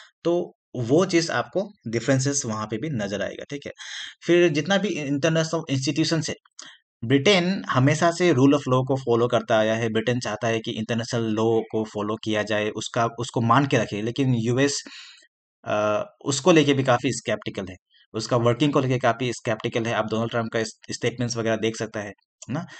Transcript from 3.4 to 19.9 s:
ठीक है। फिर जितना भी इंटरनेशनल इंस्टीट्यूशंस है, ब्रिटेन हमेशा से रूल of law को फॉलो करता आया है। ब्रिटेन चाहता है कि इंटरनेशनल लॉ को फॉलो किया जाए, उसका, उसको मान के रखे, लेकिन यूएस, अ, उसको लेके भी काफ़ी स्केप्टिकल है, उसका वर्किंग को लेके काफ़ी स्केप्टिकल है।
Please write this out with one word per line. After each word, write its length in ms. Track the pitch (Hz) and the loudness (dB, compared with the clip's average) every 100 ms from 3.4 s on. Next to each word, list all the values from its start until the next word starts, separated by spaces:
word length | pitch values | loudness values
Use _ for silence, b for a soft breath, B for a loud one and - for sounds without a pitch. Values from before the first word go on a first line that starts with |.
| - | -10
ठीक 120 | 143 - | -10 -10
है। 60 | - B B B - - | -14 B B B -6 2
फिर 240 | 175 175 | 4 4
जितना 280 | 147 151 196 | 2 0 0
भी 100 | 196 | 0
इंटरनेशनल 760 | 151 139 143 160 160 160 165 - | -2 -2 0 2 0 0 -4 -2
इंस्टीट्यूशंस 600 | 135 135 151 156 160 - | -2 0 0 0 0 -2
है, 60 | - _ - B B _ _ 117 | -8 _ -20 B B _ _ 2
ब्रिटेन 580 | 139 135 190 175 196 - | 4 6 4 2 -2 -2
हमेशा 420 | 131 135 151 170 | 2 4 4 2
से 220 | 165 180 | 4 4
रूल 160 | 127 139 | 6 6
of 100 | 143 | 4
law 240 | 135 127 131 | 2 0 0
को 80 | 131 | -2
फॉलो 320 | 127 117 120 | 2 2 2
करता 300 | 117 110 113 | 0 2 2
आया 180 | 110 110 | 2 0
है। 140 | 117 | 0
ब्रिटेन 300 | 110 110 123 | 0 0 -2
चाहता 280 | - - 117 | -4 -4 -2
है 120 | 113 | -2
कि 120 | 120 | -4
इंटरनेशनल 500 | 110 110 117 113 120 | -6 -4 -4 -2 -2
लॉ 400 | 113 107 113 113 - | -2 0 2 2 0
को 140 | 110 107 | -4 -4
फॉलो 300 | 107 104 110 | -4 -6 -4
किया 280 | 110 107 | -2 -2
जाए, 260 | 101 107 107 | 0 -2 -2
उसका, 380 | 107 - 123 117 - | -4 -4 -2 -2 -2
उसको 220 | 123 127 | -6 -2
मान 240 | 113 123 139 | 2 4 4
के 120 | 123 | 0
रखे, 240 | 104 104 | 0 -4
लेकिन 340 | 110 120 135 120 | -4 -2 0 0
यूएस, 480 | 113 123 143 - B B B B B _ _ _ - | 0 2 0 -2 B B B B B _ _ _ -4
अ, 360 | 107 107 95 - - - | -2 0 -2 -4 -8 -4
उसको 260 | 131 185 | 0 4
लेके 220 | 160 139 | 6 6
भी 100 | 135 | 2
काफ़ी 280 | 135 120 135 | 2 2 0
स्केप्टिकल 540 | 110 - 107 117 101 92 | -4 -4 -6 -6 -8 -10
है, 60 | 92 _ b _ | -12 _ b _
उसका 240 | 110 - 123 | -10 -2 2
वर्किंग 360 | 117 120 151 | 2 4 2
को 60 | 143 | 2
लेके 180 | 127 127 | 2 2
काफ़ी 360 | 123 117 127 | 2 0 -2
स्केप्टिकल 520 | 113 - 110 120 120 | -4 -4 -2 -2 -2
है। 80 | 113 | -2